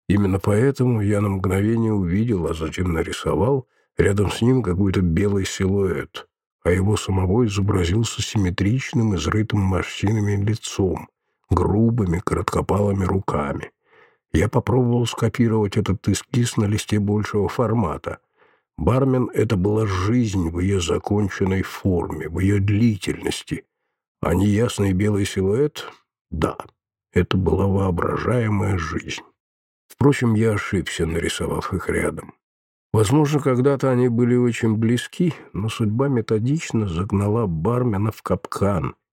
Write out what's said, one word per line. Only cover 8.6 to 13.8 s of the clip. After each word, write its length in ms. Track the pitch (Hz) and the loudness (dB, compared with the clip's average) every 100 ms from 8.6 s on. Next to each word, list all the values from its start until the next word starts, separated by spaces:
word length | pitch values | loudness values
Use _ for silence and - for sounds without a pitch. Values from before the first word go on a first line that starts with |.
| 95 127 - 127 110 92 | 0 0 0 0 0 0
изрытым 440 | 78 104 107 104 | 0 0 0 0
морщинами 800 | 95 90 - - 98 113 101 101 | 2 0 -2 -4 -2 0 0 0
лицом, 680 | 101 107 - - 95 85 - _ _ _ - | -2 -2 -6 -2 -2 -2 -10 _ _ _ -2
грубыми, 720 | 92 85 101 113 117 95 85 | 0 2 2 2 2 0 -2
короткопалыми 840 | - - 90 - 78 98 104 98 | -2 -4 -4 -2 0 0 0 0
руками. 680 | 90 95 - 78 71 69 - _ | 0 -2 -2 -4 -4 -6 -10 _